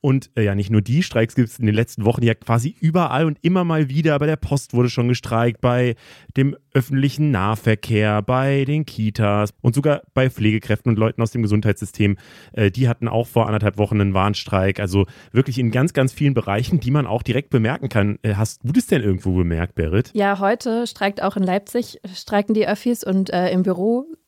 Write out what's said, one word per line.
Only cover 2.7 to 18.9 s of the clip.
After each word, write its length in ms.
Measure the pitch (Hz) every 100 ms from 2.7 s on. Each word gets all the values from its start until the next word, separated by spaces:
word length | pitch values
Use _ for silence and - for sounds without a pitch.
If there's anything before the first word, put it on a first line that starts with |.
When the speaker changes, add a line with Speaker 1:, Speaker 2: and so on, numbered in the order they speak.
| -
Speaker 1:
überall 460 | 160 175 160 131 160
und 120 | 143
immer 220 | 170 185
mal 240 | 175 156 143
wieder. 320 | 139 156 143
Bei 60 | 151
der 100 | 151
Post 380 | - 139 -
wurde 160 | 120 123
schon 180 | - 120
gestreikt, 540 | 123 - 113 120 110
bei 340 | 127 123 123 113 - - - -
dem 220 | 135 139 _
öffentlichen 580 | 135 120 135 139 143 151
Nahverkehr, 880 | 107 98 110 - 107 - 110 107 107
bei 440 | 101 127 135 139 139
den 200 | 151 143
Kitas 680 | - 107 104 104 104 104 -
und 140 | 120 117
sogar 260 | 147 143 -
bei 160 | - 131
Pflegekräften 640 | - 107 107 - 104 -
und 80 | 110
Leuten 220 | 110 -
aus 100 | 113
dem 100 | 120
Gesundheitssystem. 760 | 107 104 107 101 101 - 104 98 - - -
Äh, 180 | - 104
die 200 | 92 127
hatten 180 | 117 117
auch 200 | 113 120
vor 180 | 117 107
anderthalb 320 | 107 107 101
Wochen 240 | 104 107
einen 120 | 101
Warnstreik. 680 | 95 98 104 - 98 95 98
Also 240 | 101 98 95 - -
wirklich 260 | 113 135 123
in 140 | 120
ganz, 220 | 120 147
ganz 180 | - 131
vielen 220 | - 143
Bereichen, 480 | 123 98 101 123 165
die 100 | 113
man 160 | 147 135
auch 160 | 113
direkt 280 | - 120 -
bemerken 360 | 123 110 143 131
kann. 320 | 110 101 101
Äh, 120 | 110 101
hast 260 | 110 - 120
du 80 |
das 140 | 196
denn 140 | -